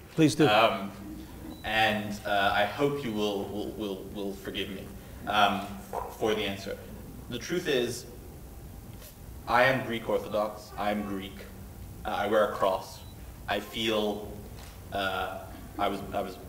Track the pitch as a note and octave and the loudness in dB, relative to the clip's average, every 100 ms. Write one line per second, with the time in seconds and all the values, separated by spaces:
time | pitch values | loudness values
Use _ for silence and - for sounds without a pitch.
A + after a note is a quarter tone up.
0 | - - D#3 - D3 B2+ A2+ G2+ G2+ - | -4 6 6 8 8 8 8 6 -4 -8
1 | - - - - - - G#2 A2 A2 G#2 | -10 -12 -12 -12 -12 -10 -2 4 4 4
2 | - - G#2 G2+ G2 G#2 G#2 - C#3+ C#3+ | -2 -4 0 2 4 4 2 2 2 2
3 | B2 G#2+ G#2 G2+ G2 G2+ - - G#2 F#3+ | -2 0 2 0 -2 -4 -6 -4 -4 -4
4 | G2 G#2 G2+ F#3+ - - F#2+ F#2+ - - | -6 -6 -6 -6 -6 -4 -4 -6 -10 -12
5 | - - - G#2 G2+ G2+ - - - - | -14 -8 0 6 6 6 -2 -8 -6 -6
6 | - - A2+ G#2 G2 G2 - - - - | -6 0 2 2 0 -4 -6 -8 -10 -12
7 | - - - A#2+ - F3 F3 C3+ A#2+ - | -12 -12 -8 -8 -2 -2 2 2 2 -2
8 | - - - - - - - - - - | -10 -14 -14 -14 -14 -14 -14 -14 -14 -14
9 | - - - - - A#2 B2+ C3 A2+ A2+ | -14 -16 -14 -10 2 6 8 6 2 -2
10 | - G#2 G2+ G#2 G#2+ - - - G#2 G#2 | 2 0 2 2 2 -2 -10 -4 0 0
11 | G2+ G2 G2 - - - - - - - | 0 -4 -6 -10 -14 -12 -12 -12 -12 -8
12 | - G2 G#2 G#2+ G2+ - G2 F#2+ - - | -4 -2 4 6 6 4 2 2 -2 -12
13 | - - - - - G#2 G#2 A2+ A2+ G#2+ | -14 -14 -14 -10 -2 -2 -2 -2 2 2
14 | G#2 G#2 - - - - - - - G2 | 2 0 -6 -10 -12 -12 -14 -14 -6 -2
15 | G2 F#2 F#2 - - - - - G2+ G2 | 0 0 -2 -6 -10 -12 -10 0 2 2
16 | - G2 F#2+ F2+ | -2 -2 -4 -6